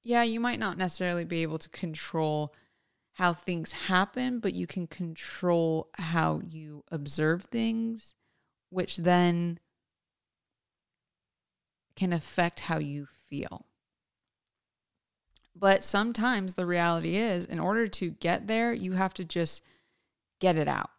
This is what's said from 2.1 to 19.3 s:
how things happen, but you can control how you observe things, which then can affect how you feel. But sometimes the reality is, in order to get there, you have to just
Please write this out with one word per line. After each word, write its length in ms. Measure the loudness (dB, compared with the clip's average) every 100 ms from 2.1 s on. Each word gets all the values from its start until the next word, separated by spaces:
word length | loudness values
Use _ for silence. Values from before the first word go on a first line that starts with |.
| 0 0 0 -2 -8 _ _ _ _ _ 0
how 140 | 0
things 400 | 0 -2 -4 -4
happen, 680 | -6 2 2 2 0 -2 -2
but 160 | -2
you 100 | -2
can 220 | -4 -6 -8
control 1000 | -8 -8 -8 -12 -2 2 4 4 2 -2
how 460 | -8 -2 2 2 0 -6
you 360 | -12 -14 -16 _
observe 500 | -6 -4 2 2 2
things, 720 | -2 -2 0 0 -2 -6 -12 _ _ _ _ _ _
which 280 | -4 -4 0
then 600 | 4 6 6 4 0 -4 _ _ _ _ _ _ _ _ _ _ _ _ _ _ _ _ _ _ _ _ _ _ _ -2
can 160 | 0
affect 480 | 0 -2 0 0 0
how 180 | -4 -4
you 280 | -4 -6 -12 -18 -12
feel. 380 | -10 -10 -12 -18 _ _ _ _ _ _ _ _ _ _ _ _ _ _ _ _ _ _ 2
But 260 | 4 6
sometimes 720 | 4 2 0 0 0 0 -2
the 100 | -4
reality 520 | 0 2 2 2 0 0
is, 280 | 0 -2
in 140 | -4 -2
order 300 | 0 0 0
to 220 | -2 -4
get 360 | -2 0 0 0
there, 260 | 0 0
you 200 | -2 -2
have 220 | 0 0
to 100 | -2
just 400 | -6